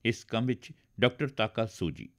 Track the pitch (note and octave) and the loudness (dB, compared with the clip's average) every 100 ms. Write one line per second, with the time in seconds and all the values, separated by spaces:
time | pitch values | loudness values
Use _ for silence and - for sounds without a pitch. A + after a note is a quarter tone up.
0 | A2 A2+ - A2+ B2+ A#2 - - _ - | -2 -2 -4 -2 0 -2 -6 -20 _ 2
1 | B2 - C#3 - A2 - A2+ - E2 - | 2 4 -4 0 -2 0 -4 -2 -4 -4
2 | - | -16